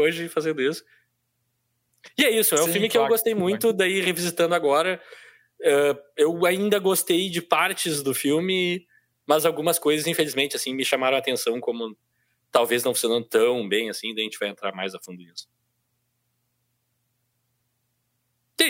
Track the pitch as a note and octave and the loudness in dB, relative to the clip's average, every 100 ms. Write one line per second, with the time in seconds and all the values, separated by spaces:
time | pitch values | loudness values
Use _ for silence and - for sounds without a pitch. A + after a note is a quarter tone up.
0 | D3+ E3 E3 D#3+ D#3+ D3+ C3 E3 - _ | 2 0 -6 -4 -4 -2 -2 -4 -12 _
1 | _ _ _ _ _ _ _ _ _ _ | _ _ _ _ _ _ _ _ _ _
2 | - - C#4 A3 - D3+ E3+ F3 A3 A#3+ | -8 0 2 2 2 2 0 0 0 2
3 | A3+ A3+ A3+ G#3+ F3+ G#3+ A#3 G3 F#3 G3 | 2 2 0 0 0 0 0 2 0 0
4 | F3+ E3+ F3 E3+ E3 E3+ D3 D3 F3+ F3+ | -2 -2 -4 0 0 2 2 2 0 -4
5 | - - - _ _ - D#3+ C#3+ C#3+ C#3 | -10 -20 -20 _ _ -2 2 4 2 0
6 | - - D3+ E3+ F3 F#3+ G#3 G3+ F#3+ F3+ | -4 0 0 2 2 2 2 2 2 0
7 | - F3 F#3+ E3+ - D#3+ F3+ F#3+ E3+ D3 | 2 0 0 -2 0 2 2 -2 -2 -2
8 | C3+ C3 C#3+ D#3 F#3 F#3 F3+ F3+ _ _ | -2 -2 0 0 2 0 0 -2 _ _
9 | _ _ - D3+ D#3+ D3+ E3 E3 D3 D3+ | _ _ 0 2 2 0 -2 0 0 0
10 | D#3+ E3+ D3+ C3 C#3+ B2 C3 C3 C3 C3+ | 0 -2 -2 -2 -4 -4 -6 -4 -2 0
11 | C3 C3+ C3 B2 A#2 A#2+ B2 A#2 A2+ G#2+ | 0 0 -2 -4 -2 -4 -4 -6 -8 -12
12 | _ _ _ _ _ B2+ A#2 A#2+ B2+ A#2+ | _ _ _ _ _ 0 2 0 0 -2
13 | A#2 A#2 A2+ A2 A#2 B2 G2+ G#2 A2+ - | 0 -2 0 2 2 2 -2 -2 -4 -8
14 | A2 A2 G#2+ - G2+ G2 G2 F#2 F#2+ F#2 | -10 -8 -8 -6 -8 -8 -10 -8 -10 -10
15 | - F2+ E2+ - - _ _ _ _ _ | -16 -20 -20 -20 -20 _ _ _ _ _
16 | _ _ _ _ _ _ _ _ _ _ | _ _ _ _ _ _ _ _ _ _
17 | _ _ _ _ _ _ _ _ _ _ | _ _ _ _ _ _ _ _ _ _
18 | _ _ _ _ _ - | _ _ _ _ _ 0